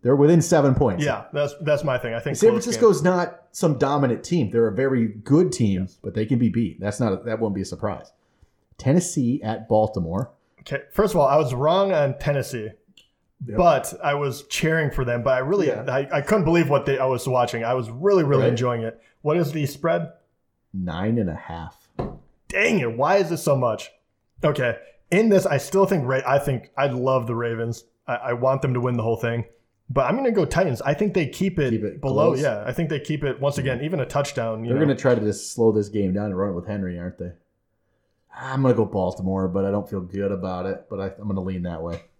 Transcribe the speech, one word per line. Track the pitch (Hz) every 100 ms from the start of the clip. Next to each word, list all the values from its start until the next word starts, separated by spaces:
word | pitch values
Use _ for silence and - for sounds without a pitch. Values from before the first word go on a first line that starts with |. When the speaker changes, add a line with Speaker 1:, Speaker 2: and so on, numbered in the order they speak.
Speaker 1:
they're | - 147
within | 143 170
seven | - 160 139 127
points. | 135 92
Speaker 2:
Yeah, | 147 110 -
that's, | 147 147 -
that's | 151 143
my | 147 127
thing. | 120
I | 117
think | 214 -
Speaker 1:
San | 220
Speaker 2:
close | 226 240
game. |
Speaker 1:
Francisco's | 220 226 160
not | 160 180 175 - _
some | - 175 131
dominant | 139 143 135 117
team. | - 175 113
They're | 117 113
a |
very | 98 135 131 113
good | 110 - 143 180
team, | - 110 95
Speaker 2:
Yes. | 92 _
Speaker 1:
but | 107
they | 95 110
can | 127
be | 117
beat. | 104 107 -
That's | 101 -
not | 117
a, | 95
that | 117 110
won't | 110 98
be |
a | 92
surprise. | 87 - 85 - _ _ _ _ _ _ _
Tennessee | 127 165 175 - 120 143
at | 110 110 -
Baltimore. | 107 107 - 82 92 131 _ _ _
Speaker 2:
Okay, | - 139 -
first | - 202
of | 175
all, | 139
I | 143
was | 147
wrong | 123 147 180 196
on | 175 143 131
Tennessee, | - 139 123 123 107 - _ - _ _ _ _ 120
Speaker 1:
Yep. | 107
Speaker 2:
but | 175 147 - -
I | 151 143
was | 143 123 -
cheering | - 160 160 151
for | - 123
them. | 120
But | 117 131
I |
really, | 131 202 156
Speaker 1:
Yeah. | 107 123
Speaker 2:
I, | 131 143 160
I |
couldn't | 139 214
believe | 156 170 147
what | 139 143
they, | 131
I | 131
was | 123 -
watching. | 127 120 117
I | 113 127
was | 113
really, | 117 190 196
really | 147 139
Speaker 1:
Right. | 131
Speaker 2:
enjoying | 117 123 120
it. | 113 - _ _
What | 147 160
is | 156
the | 151 139
spread? | - 170 170 160 - _ _ _ _ _
Speaker 1:
Nine | 95 90 82 101 117
and | 95
a | 78
half. | - 82 80 - _ - - - _ _ _
Speaker 2:
Dang | - 226 220
it! | 120 117
Why | 143 196
is | 175
it | 165
so | - 135
much? | 123 107 - _ _ _ _ _
Okay, | 151 147 123 110 - _ _
in | 180 226
this, | 196 175
I | 143
still | - 190 196
think | 190 127
Ra-, | 131 127
I | 139
think | - 131 - -
I | 139
love | 123 127 131 117
the | 117
Ravens. | 117 113 117 113 _ _ -
I, | 120
I | 123
want | 120 131 135
them | 135
to | 123
win | 123 120
the |
whole | 110 113
thing, | 117 117 113 _ _ _ _
but | 131 127
I'm | 214
gonna | 269
go | 208 147
Titans. | - 185 120
I | 139 156
think | 208
they | 185 143
keep | - 190 180
it | 135
Speaker 1:
Keep | 113
it | 101 -
Speaker 2:
below. | 135 135 160
Speaker 1:
close. | 139
Speaker 2:
Yeah, | 143 104 104
I |
think | 139 -
they | 151
keep | - 151
it | 143 127
once | 139 139
again, | 131 123
even | 147 170
a | 123
touchdown. | 143 139 - 113 110
You | 117
Speaker 1:
They're | 131
Speaker 2:
know? | 151
Speaker 1:
gonna | 131
try | 135
to | 120
just | 104 98 -
slow | - 113
this | 107 101
game | 107 98
down | 95 104
and | 92
run | 101
it |
with | 87 87
Henry, | 101 92 87
aren't | 87 -
they? | 90 85 _ _ _ _ _ _ _ _ _ -
I'm | 127 135
gonna | 131
go | 113 107
Baltimore, | 101 90 - 95 95 95
but | 95 98
I |
don't | 104 101
feel | 98
good | 90 95 98
about | 98 92 90 92
it. | 92 -
But | 98
I, | 95 -
I'm | 104
gonna | 95
lean | 92 92
that | 87 82
way. | 82 82 -